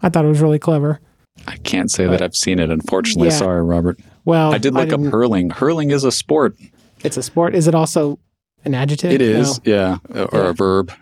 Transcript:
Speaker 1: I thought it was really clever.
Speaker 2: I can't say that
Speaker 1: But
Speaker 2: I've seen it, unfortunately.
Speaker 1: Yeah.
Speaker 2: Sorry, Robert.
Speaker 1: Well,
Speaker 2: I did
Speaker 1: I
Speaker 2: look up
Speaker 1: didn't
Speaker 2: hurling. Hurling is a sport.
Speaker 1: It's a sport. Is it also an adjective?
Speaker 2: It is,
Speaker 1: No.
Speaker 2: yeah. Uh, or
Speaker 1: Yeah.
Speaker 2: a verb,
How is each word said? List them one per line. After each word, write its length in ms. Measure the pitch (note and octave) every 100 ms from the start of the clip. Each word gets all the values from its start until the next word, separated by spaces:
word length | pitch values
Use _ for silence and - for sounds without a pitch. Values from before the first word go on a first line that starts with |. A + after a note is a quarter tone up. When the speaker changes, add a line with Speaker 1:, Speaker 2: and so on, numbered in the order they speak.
Speaker 1:
I 80 | F3+
thought 160 | E3 D3+
it 40 |
was 120 | D3+
really 180 | D#3 D3+
clever. 400 | - D#3 D3 D3+ _ _ _ - -
Speaker 2:
I 80 | -
can't 320 | - F#2 F#2
say 140 | - F#2
that 60 |
Speaker 1:
But 100 | F2
Speaker 2:
I've 140 | F2+ -
seen 240 | - F#2
it, 100 | D#2+
unfortunately. 600 | D#2+ - F#2+ A3+ F#2+ F2
Speaker 1:
Yeah. 60 | D3
Speaker 2:
Sorry, 260 | F#2 F2
Robert. 380 | E2+ E2+ F2 F2 - _ -
Speaker 1:
Well, 260 | E3 D#3
Speaker 2:
I 40 | G#2+
did 180 | B2+ C3
Speaker 1:
I 60 |
Speaker 2:
look 100 | D#3+
up 80 | C3
Speaker 1:
didn't 140 | C#3+
Speaker 2:
hurling. 360 | A2+ A#2+ G2 F2
Hurling 400 | - C3+ E3 C#3+
is 120 | C#3+
a 80 | C3+
sport. 460 | - - D3+ B2+ - - _ _ _ -
Speaker 1:
It's 100 | -
a 80 |
sport. 320 | B2+ E3 E3+ F#3
Is 140 | D#3+
it 40 |
also 460 | D#3+ D#3 E3+ D3 C#3+ _ _ _ _ D3
an 80 | B2+
adjective? 380 | C#3 D3 F3+
Speaker 2:
It 80 | -
is, 440 | A#2+ A2 C#3 B2 A2+
Speaker 1:
No. 80 |
Speaker 2:
yeah. 240 | G2+ F#2+ F2+ -
Uh, 100 | - G2
or 100 | G#2+
Speaker 1:
Yeah. 60 | F#2
Speaker 2:
a 40 |
verb, 380 | E2+ F#2+ F#2+ F2+ -